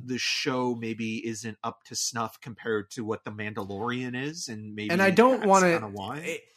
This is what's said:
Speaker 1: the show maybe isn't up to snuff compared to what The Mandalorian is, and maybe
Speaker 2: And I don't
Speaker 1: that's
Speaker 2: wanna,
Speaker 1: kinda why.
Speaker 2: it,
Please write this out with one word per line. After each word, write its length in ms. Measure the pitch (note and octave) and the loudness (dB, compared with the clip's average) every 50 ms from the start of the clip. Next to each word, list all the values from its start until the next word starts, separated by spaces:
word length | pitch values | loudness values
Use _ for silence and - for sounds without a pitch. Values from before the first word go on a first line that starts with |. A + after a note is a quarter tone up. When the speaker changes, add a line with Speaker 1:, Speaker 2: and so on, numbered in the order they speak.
| B2+ | -6
Speaker 1:
the 140 | B2+ B2+ A#2+ | -6 -4 -2
show 560 | - - - - - D3 C3 B2+ B2+ B2 B2 | -2 -2 -2 -2 0 0 0 0 0 0 -2
maybe 500 | A#2 A#2 A2+ A2+ A2 A2+ A2 A2 A2+ - A#2 | -2 -4 -6 -4 -4 -4 -4 -4 -4 -4 -6
isn't 320 | A2+ G#2+ A2 A2+ G#2+ - - | -6 -6 -8 -10 -10 -6 -8
up 200 | A2+ A2+ - _ | -8 -8 -8 _
to 120 | - A#2+ | -12 -8
snuff 460 | - - - - A#2 A2+ G#2+ - - | -6 -6 -4 -2 -4 -4 -4 -6 -10
compared 480 | - C#3 A2+ - - A#2 A2 G#2+ G2 - - | -14 -16 -14 -8 -4 -2 -2 -2 -2 -4 -8
to 120 | - A#2 | -8 -4
what 180 | G#2 A2 G2+ - | -4 -4 -6 -6
The 60 | A2+ | -10
Mandalorian 920 | G#2 G#2+ G#2+ G#2 G#2+ G#2+ G2+ G2 G2+ G2 A2 A#2+ A#2+ B2+ B2+ B2+ B2 B2 | -10 -8 -8 -8 -6 -6 -8 -6 -6 -4 -4 -4 -2 -4 -4 -4 -6 -6
is, 280 | C3+ D3 D#3+ F3 - - | -6 -6 -6 -8 -10 -10
and 260 | A2+ G#2+ G#2+ G#2+ G#2 | -10 -10 -10 -10 -8
maybe 160 | G#2+ G#2+ G#2+ | -6 -4 0
Speaker 2:
And 100 | E3 F3+ | 2 4
I 120 | G3 G3 | 4 6
don't 300 | F#3 G#3+ A3+ C4 C4 A3 | 8 8 8 8 8 6
Speaker 1:
that's 60 | - G3+ | 6 6
Speaker 2:
wanna, 260 | F#3+ F#3+ F#3 F3+ E3+ | 8 8 8 6 4
Speaker 1:
kinda 140 | - - G#2 | 4 0 -4
why. 280 | G2 G2+ F#2+ G#2 C3 D3 | -8 -8 -8 -8 -8 -8
Speaker 2:
it, 200 | E3 E3 E3 D3+ - _ _ | -8 -8 -8 -8 -10 _ _